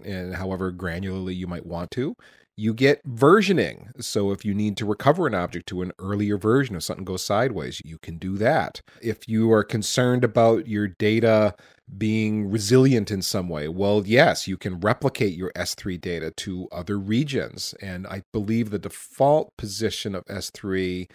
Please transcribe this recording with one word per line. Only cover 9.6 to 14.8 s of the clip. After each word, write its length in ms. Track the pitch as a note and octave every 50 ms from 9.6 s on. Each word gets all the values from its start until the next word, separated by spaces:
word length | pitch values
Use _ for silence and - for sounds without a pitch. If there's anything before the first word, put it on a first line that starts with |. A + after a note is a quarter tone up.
| G2+
concerned 640 | - - A2+ G2+ - - - B2 B2 B2 B2+ B2
about 420 | A2+ G#2 A#2+ A2+ A2+ A2+ A2+ - -
your 200 | G#2+ G#2 G#2 G2+
data 680 | F2+ - G#2+ G#2 A2 A2+ A2 A2+ A2 G#2+ G#2+ G#2 G#2 - _ - _ _ _ - - G2
being 500 | G#2+ G#2+ A2 A2 A2 G#2+ G#2+ G#2+ G#2 G2
resilient 600 | G2 A2 G2+ G2+ B2 C3 C3 C3+ C3+ A#2 G#2 -
in 100 | G#2+ F#2+
some 260 | F#2 - - G2+ F#2 F2+
way, 200 | E2 D2+ D2 D#2
well, 340 | E2+ F#2 G2 G2+ G#2 G#2+ G2 F#2+
yes, 400 | A2 B2 D#3 E3+ G2 - - -
you 100 | F#2+ F2
can 220 | - G2+ F#2 F2